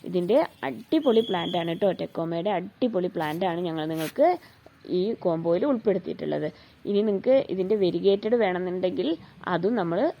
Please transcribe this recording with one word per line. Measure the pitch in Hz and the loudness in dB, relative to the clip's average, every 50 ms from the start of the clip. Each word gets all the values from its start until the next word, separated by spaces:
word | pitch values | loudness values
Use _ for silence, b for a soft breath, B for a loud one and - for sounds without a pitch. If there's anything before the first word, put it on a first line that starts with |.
| - | -8
ഇതിന്റെ | - 175 180 175 175 226 294 330 - - - 240 | -2 -2 -2 0 4 2 2 2 0 -6 -8 -8
അടിപൊളി | 277 254 220 - _ 320 320 311 277 220 220 233 | -8 -8 -8 -6 _ -2 2 2 4 4 4 2
പ്ലാന്റ് | 208 190 175 170 175 175 175 | 2 -2 -2 -2 -2 -2 -2
ആണ് | 165 170 165 165 | -2 -2 -2 0
ട്ടോ. | 208 196 170 - | 0 0 0 -2
ടെക്കോമയുടെ | 170 - - - 165 165 170 170 170 208 202 | -6 -6 -4 -6 -4 -4 -4 -4 -2 -2 -2
അടിപൊളി | 170 180 202 - _ 254 240 220 185 180 180 - | -2 -4 -6 -4 _ -2 0 0 0 -2 -2 -2
പ്ലാന്റ് | 185 160 151 156 170 190 185 | -2 -2 -2 -2 -2 -2 -2
ആണ് | 165 170 180 | 0 -2 -4
ഞങ്ങൾ | 170 160 160 151 160 | -4 -4 -4 -4 -4
നിങ്ങൾക്ക് | 160 160 160 147 - - 285 349 359 - B B B B B - _ _ - - 175 180 | -2 -4 -4 -4 2 2 4 4 2 0 B B B B B -20 _ _ -8 -4 -2 0
ഈ | 185 214 226 - - | 0 -2 -4 -2 0
കോംബോയിൽ | 185 165 165 165 170 170 185 247 294 | 0 0 0 2 0 2 2 2 0
ഉൾപ്പെടുത്തിയിട്ടുള്ളത്. | 269 226 233 220 190 185 175 156 156 180 160 151 151 147 151 151 B B B B B B _ - | 0 0 2 0 0 0 -2 -6 -8 -6 -4 -4 -2 -2 -4 -6 B B B B B B _ -2
ഇനി | 202 202 214 | 0 2 2
നിങ്ങൾക്ക് | 220 202 190 - 247 262 269 - - - | 2 0 0 2 4 4 4 2 0 -4
ഇതിന്റെ | 190 185 185 220 208 190 | -4 0 0 2 2 2
വെരിഗേറ്റഡ് | 175 175 175 180 196 196 202 202 214 240 240 214 | 2 2 2 4 4 2 4 2 0 2 2 2
വേണമെന്നുണ്ടെങ്കിൽ | 185 180 175 185 180 180 185 180 185 - 170 185 285 330 B B B B B - - 180 | 0 0 -2 -2 -4 -2 -2 -2 -2 -2 0 -2 -2 -2 B B B B B -4 -2 -2
അതും | 165 170 208 247 226 | 0 0 0 0 0
നമ്മൾ | 175 170 165 190 262 330 - - | 0 0 0 0 0 0 -2 -4